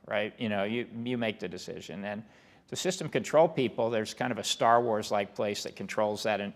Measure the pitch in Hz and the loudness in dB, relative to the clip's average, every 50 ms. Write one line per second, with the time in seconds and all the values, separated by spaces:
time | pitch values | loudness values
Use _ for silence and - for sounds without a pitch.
0 | - - 110 104 104 110 - - 123 110 104 101 98 104 113 120 117 - - 117 | -8 -4 -2 -2 -2 -2 -4 -4 -4 -2 0 0 0 0 -2 -2 -4 -6 -8 -8
1 | 117 123 127 120 117 110 104 - 104 90 85 90 - - - - 95 - - 95 | -4 -4 -2 0 0 -2 -2 -2 -6 -8 -8 -8 -10 -10 -10 -10 -12 -12 -12 -10
2 | 98 104 104 104 113 - - - - - - - _ _ - - - 180 180 - | -8 -8 -8 -8 -10 -14 -18 -20 -20 -20 -20 -20 _ _ -8 -4 -2 -2 -2 -2
3 | 170 143 - 143 - - - 156 165 170 165 - 131 113 - - 117 113 120 110 | -2 -2 -2 -2 0 4 6 6 6 6 4 2 0 0 0 0 0 0 2 0
4 | 110 107 - - 127 127 117 104 95 - - - 131 113 117 120 120 120 110 107 | -2 -2 -4 -4 -2 -2 -2 -2 -2 -2 0 2 6 6 6 6 6 4 2 0
5 | 107 - 110 104 101 101 - - 110 104 104 - - - - - 101 95 - - | 0 0 0 0 0 -2 -2 -2 -2 -2 -2 -4 -6 -8 -8 -10 -10 -6 -2 0
6 | 107 104 104 101 - 113 107 98 101 101 - | 0 0 0 0 0 0 0 0 -2 -4 -8